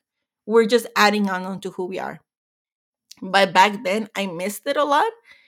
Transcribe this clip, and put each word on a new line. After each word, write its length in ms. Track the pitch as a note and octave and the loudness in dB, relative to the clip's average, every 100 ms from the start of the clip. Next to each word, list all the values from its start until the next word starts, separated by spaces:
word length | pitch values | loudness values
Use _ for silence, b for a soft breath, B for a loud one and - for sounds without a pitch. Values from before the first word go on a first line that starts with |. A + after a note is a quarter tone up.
| _ _ _ _ - | _ _ _ _ 0
we're 200 | A3+ A3 | 4 4
just 200 | A#3 A3 - | 2 0 2
adding 340 | G#3 G#3 G3+ | 2 2 0
on, 140 | F3+ | -2
on 160 | F#3 F#3+ | -6 -10
to 80 | F#3+ | -10
who 140 | F3+ F#3 | -10 -10
we 120 | F3+ | -8
are. 220 | C3 D#3 _ _ _ _ _ _ _ _ - - | -10 -12 _ _ _ _ _ _ _ _ -20 -16
But 300 | F#3+ F#3+ F#3+ | -2 2 2
back 300 | F#3 G3+ G3+ | 4 4 2
then, 240 | F3+ G#3 G#3+ - | -4 -4 -4 -8
I 100 | G3 | -8
missed 400 | E3 F#3 G3+ C#4+ | -6 -8 -6 -4
it 100 | C#4 | -2
a 60 | |
lot. 280 | D4 C#4+ A4+ A4+ b b | 0 2 0 -4 b b